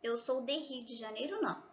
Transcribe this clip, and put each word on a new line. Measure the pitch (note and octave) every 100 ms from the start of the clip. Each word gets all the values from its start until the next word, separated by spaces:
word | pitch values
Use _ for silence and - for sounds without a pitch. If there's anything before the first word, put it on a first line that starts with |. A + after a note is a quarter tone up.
Eu | A#3 A#3
sou | A#3 C4
de | B3 D4
Rio | C#4 B3+
de | A#3
Janeiro, | A#3 A3 A3 C#4 G4
não. | C4 - -